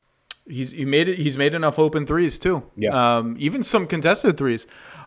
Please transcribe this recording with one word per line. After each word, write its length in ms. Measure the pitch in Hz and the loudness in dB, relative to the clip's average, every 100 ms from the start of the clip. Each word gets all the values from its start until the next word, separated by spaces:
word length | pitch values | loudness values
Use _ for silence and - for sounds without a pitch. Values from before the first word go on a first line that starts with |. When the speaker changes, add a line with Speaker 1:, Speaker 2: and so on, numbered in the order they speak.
| _ _ - - - | _ _ -20 -20 -14
Speaker 1:
He's, 240 | 131 127 | -10 -8
he 140 | - 135 | -6 0
made 220 | 143 175 | 2 2
it, 100 | 180 | 0
he's 200 | 147 135 | -2 0
made 180 | 143 165 | 0 0
enough 240 | 156 143 | 0 2
open 260 | 156 156 139 | 2 2 -2
threes, 320 | 160 170 - | 0 0 0
too. 260 | 185 170 - - | -2 -2 -4 -4
Speaker 2:
Yeah. 400 | 107 127 120 117 | -2 2 4 2
Speaker 1:
Um, 180 | 113 117 | 0 -4
even 240 | 143 262 | -4 -2
some 240 | - 220 175 | 0 0 0
contested 500 | 170 156 202 214 156 | 0 0 2 2 2
threes. 300 | 139 113 - - - - | 0 -2 -6 -20 -20 -16